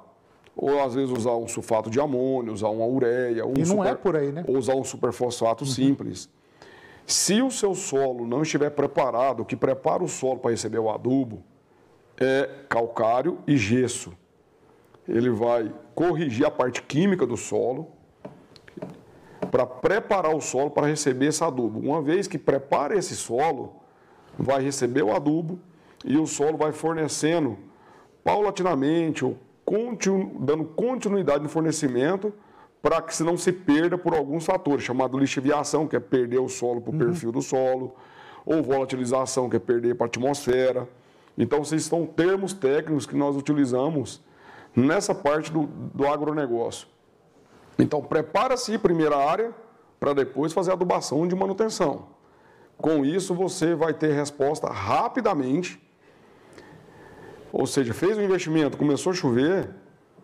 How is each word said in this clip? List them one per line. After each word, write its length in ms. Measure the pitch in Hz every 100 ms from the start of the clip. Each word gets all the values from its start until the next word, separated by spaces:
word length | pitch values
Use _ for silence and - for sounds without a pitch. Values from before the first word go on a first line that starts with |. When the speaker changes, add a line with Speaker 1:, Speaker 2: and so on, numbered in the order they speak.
| - _ _ _ - -
Speaker 1:
Ou 260 | 139 143
às 140 | 135 123
vezes 200 | 135 123
usar 200 | 113 117
um 120 | 113
sulfato 420 | - - 110 107
de 100 | 123
amônio, 520 | 147 127 131 135 117
usar 160 | 107 104
uma 160 | 110 113
ureia, 600 | 131 120 123 123 113 113
um 80 | 135
Speaker 2:
E 60 | 160
não 180 | 202
é 60 | 185
Speaker 1:
super-, 80 | 262
Speaker 2:
por 180 | 196 156
aí, 160 | 143
né? 120 | 143 175
Speaker 1:
ou 100 | 131
usar 160 | 120 135
um 80 |
superfosfato 800 | 131 120 123 120 123 117 113 113
Speaker 2:
Uhum. 60 | 139
Speaker 1:
simples. 600 | 123 135 139 104 92 - _ _ _ - - - - -
Se 360 | - - 208
o 100 | 262
seu 240 | 247 202 180
solo 500 | - 135 135 123 117
não 160 | 123
estiver 280 | 156 151 131
preparado, 760 | - 139 165 135 113 135 117 110
que 100 | 117
prepara 480 | 135 131 160 175
o 40 | 170
solo 320 | - 131 123
pra 100 | 120
receber 280 | 110 110 110
o 100 | 110
adubo, 540 | 107 113 135 123 95 - _ _ _ _ _ _ -
é 300 | 131 135 143 - -
calcário 720 | 113 117 - 110 120 147 - -
e 100 | 143
gesso. 560 | 98 123 123 - - 87 _ _ _ _ _ _ _ - -
Ele 220 | 113 123
vai 420 | 110 120 120 110 - - -
corrigir 500 | 170 160 165 113 147
a 60 |
parte 300 | 147 127 123
química 440 | - 135 196 180 123
do 120 | 113
solo 520 | - 107 107 135 160 - _ _ - - - - - - - - - - - - -
pra 140 | 127 123
preparar 680 | - 165 202 214 196 156 156
o 60 |
solo 280 | - 127 147
pra 160 | 151 147
receber 420 | 151 143 127 143
esse 160 | 147
adubo. 360 | 165 127 113 107
Uma 220 | 127 160
vez 260 | 143 180 190
que 100 | -
prepara 580 | - 139 - 190 - 214
esse 180 | - 117
solo, 640 | - 117 160 135 117 - - _ _ - - -
vai 240 | - 135
receber 420 | 135 139 120 127
o 120 | 180 196
adubo 440 | 147 156 165 180 - - - -
e 140 | - 143
o 100 | 156
solo 300 | - 143 151
vai 140 | 151
fornecendo 840 | 139 160 160 151 - 151 170 139 101 - - - - - _
paulatinamente 1000 | 165 202 208 196 185 151 139 165 165 -
ou 140 | 127 120 - _ -
continu-, 680 | 202 240 220 190 196 196 -
dando 260 | 131 156 156
continuidade 800 | - 233 254 208 202 151 143
no 60 | 147
fornecimento 840 | 160 160 151 143 123 143 196 208 202 - - - _
pra 200 | 147 160
que 140 | 156 -
se 80 |
não 140 | 165 175
se 140 | 185
perda 460 | 180 - 147 170 180
por 160 | 170
alguns 320 | 160 139 156 160
fatores, 380 | 185 185 139
chamado 340 | 104 123 131 131
lixiviação, 680 | 139 - 131 147 143 143 156
que 80 | 123
é 40 |
perder 400 | - 131 120 123
o 80 | 127
solo 340 | - 120 120
pro 100 | 117
Speaker 2:
Uhum. 80 | 156
Speaker 1:
perfil 320 | 120 139 113
do 100 | 120
solo, 540 | 139 131 131 131 127 - - - - - -
ou 160 | 160
volatilização, 880 | 131 135 131 131 123 131 127 - 123
que 60 | 113
é 40 |
perder 360 | - 120 117 120
pra 100 | 117
atmosfera. 800 | 117 127 139 - 127 127 123 123 - - - - -
Então, 240 | 120 147
esses 240 | 143 156 143
são 200 | 165 160
termos 480 | - 170 196 190
técnicos 520 | - 131 147 170 151 -
que 100 | 143
nós 200 | 143 139
utilizamos 880 | 135 151 135 123 139 156 110 - _ - - - - -
nessa 380 | 131 185 196
parte 380 | 190 - 151 156
do, 140 | 160 143
do 420 | - 127 - 139
agronegócio. 800 | 147 147 151 135 117 113 - - _ _ _ _ _ _ - - -
Então, 220 | 127 151
prepara-se 760 | 135 160 151 190 254 262 - 214
primeiro 380 | 196 170 151 143
a 140 | 143
área 240 | 190 233 226 - _ _ -
pra 140 | 135
depois 400 | 143 127 131 156
fazer 180 | 160 180
a 20 |
adubação 540 | 185 180 185 - 139 175
de 80 | 185
manutenção. 720 | 196 190 220 - 165 110 95 - _ _ - - - -
Com 260 | 151 156
isso, 300 | 139 185 185
você 420 | 180 185 180 160 165
vai 180 | 160
ter 200 | 151 156
resposta 560 | 143 143 - 139 151 -
rapidamente. 1120 | 104 98 139 226 247 220 165 127 147 175 - _ _ _ - - - - - - - - - - - - - -
Ou 140 | - 127
seja, 280 | - 120
fez 240 | 110 180 214
o 40 |
investimento, 560 | 202 185 170 160 143 -
começou 340 | 147 139 180
a 40 | 180
chover, 540 | 139 120 147 190 123 - - _ _ _